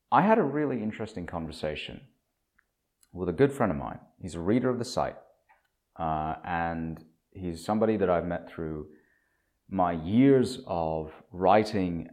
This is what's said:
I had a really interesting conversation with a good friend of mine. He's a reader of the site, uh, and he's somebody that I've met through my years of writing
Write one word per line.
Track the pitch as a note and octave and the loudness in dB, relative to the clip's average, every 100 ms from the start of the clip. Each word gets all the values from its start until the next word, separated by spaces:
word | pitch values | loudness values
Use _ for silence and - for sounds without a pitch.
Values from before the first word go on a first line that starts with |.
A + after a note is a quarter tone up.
| _ | _
I | B2 | 4
had | F#3 A3 | 6 4
a | |
really | D3+ C#3+ D3 B2+ | 4 0 -2 -2
interesting | A2 - G#2+ - | -4 -6 -8 -8
conversation | E2+ E2+ D#2+ C#2+ D#2 D2+ - - - _ _ _ _ _ _ _ _ _ _ | -8 -8 -8 -6 -6 -6 -8 -14 -18 _ _ _ _ _ _ _ _ _ _
with | F2+ F2+ | -6 -4
a | |
good | E2+ C#3 | 2 2
friend | C#3 A2 | 2 0
of | D2+ | 0
mine. | A#1+ - - _ | -6 -10 -16 _
He's | F#2 | -12
a | E2 | -6
reader | E2+ A#2+ B2+ | 0 2 2
of | A#2+ | -2
the | |
site, | A#2 - C#2 - - _ _ _ _ _ _ - | -4 -2 -4 -6 -18 _ _ _ _ _ _ -6
uh, | D#2+ D#2 D#2 - | -4 -2 -4 -6
and | - E2+ E2+ E2 E2 D#2+ - _ _ | -6 -4 -2 -4 -6 -8 -14 _ _
he's | - F2+ E2 | -10 -8 -6
somebody | - G#2+ A2 G#2+ | -2 2 2 2
that | F#2+ | 2
I've | E2+ F2 | 2 0
met | E2+ - | -6 -8
through | - D#2+ D#2 D2+ - _ _ _ _ _ _ _ | -8 -8 -8 -10 -18 _ _ _ _ _ _ _
my | F#2+ F2+ | 0 0
years | E2+ D#2+ A2 C3+ C3+ A#2 - - | 0 0 6 8 6 4 -2 -4
of | F2 D#2+ D#2+ D2+ - - | -2 -2 -2 -6 -12 -16
writing | F2+ F2+ G#2 G#2+ G#2 F2+ E2+ - | 0 6 6 4 0 -2 -4 -6